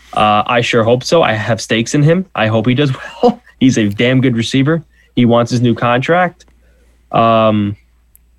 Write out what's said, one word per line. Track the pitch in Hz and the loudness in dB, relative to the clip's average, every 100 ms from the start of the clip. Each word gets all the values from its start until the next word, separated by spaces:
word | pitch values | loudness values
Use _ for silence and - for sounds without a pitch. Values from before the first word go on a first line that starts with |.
| - | -10
Uh, | - 107 104 - | -2 0 0 0
I | 120 | -2
sure | 123 120 | 0 0
hope | 110 127 | 0 0
so. | - 170 | 0 0
I | 120 | 2
have | 110 107 110 | -2 -4 -6
stakes | - 113 117 147 | -4 -4 -2 0
in | |
him. | 147 175 185 - | 2 0 -2 -4
I | 110 | -2
hope | 113 123 | 0 0
he | |
does | 123 147 131 - | 0 0 -4 -10
<laughs> | - | -2
well. | 240 - - _ | -2 -2 -8 _
He's | 135 120 | 0 2
a | 104 | 0
damn | 101 120 131 | 0 0 2
good | 131 113 | 0 0
receiver. | 110 135 135 165 - _ _ - | -2 -2 0 -2 -6 _ _ 0
He | |
wants | 120 117 117 | 2 2 0
his | 123 | 0
new | 120 | 0
contract. | 113 120 120 135 170 180 - _ _ _ _ _ _ _ | 0 0 -2 0 0 0 -4 _ _ _ _ _ _ _
Um, | 101 113 113 110 107 104 104 _ _ _ _ _ | 0 2 2 2 0 -2 -6 _ _ _ _ _